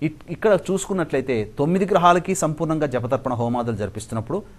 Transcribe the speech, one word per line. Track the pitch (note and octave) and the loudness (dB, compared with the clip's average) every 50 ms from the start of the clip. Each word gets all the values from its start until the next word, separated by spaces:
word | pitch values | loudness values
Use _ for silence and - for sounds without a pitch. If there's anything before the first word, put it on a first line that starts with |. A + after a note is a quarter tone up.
ఇట్-, | D3 D#3+ D#3 - - F3 | -4 -4 -4 -6 -12 -12
ఇక్కడ | E3 - - A3 G3 E3+ - - | -4 0 2 4 4 4 2 0
చూసుకున్నట్లయితే | F#3+ F#3 - - G3 F#3 D#3 - C#3+ C3+ C3 C3+ B2 A2 G#2 - - - | -2 -2 -2 -2 -2 -2 -2 0 -2 -2 0 0 0 -2 -2 -2 -2 0
తొమ్మిది | C#3+ E3 F#3 F#3+ G3+ | 0 2 2 2 2
గ్రహాలకి | F#3 G3+ E3+ F3 F3 F3 F3+ E3 F#3+ F#3+ | 2 4 6 6 6 6 4 2 0 -2
సంపూర్ణంగా | - E3 D3+ D3 - E3 D#3 D#3+ D#3 D3+ | 0 0 -2 -2 -2 -2 -2 0 0 0
జపతర్పణ | C3+ A#2+ A#2+ A#2+ A#2+ C3+ - - B2+ | 0 -2 -2 -2 0 -2 -2 0 -2
హోమాదులు | B2 A2+ A#2 A#2 A#2+ B2 A#2 A#2 A2 | -2 -2 0 0 0 -2 -2 -2 -4
జరిపిస్తున్నప్పుడు | G2 G#2 G2 - A2 - - A2+ A2+ A2 - D#3 G#3 - - - | -4 -4 -6 -6 -10 -10 -8 -6 -6 -6 -4 -6 -6 -8 -10 -18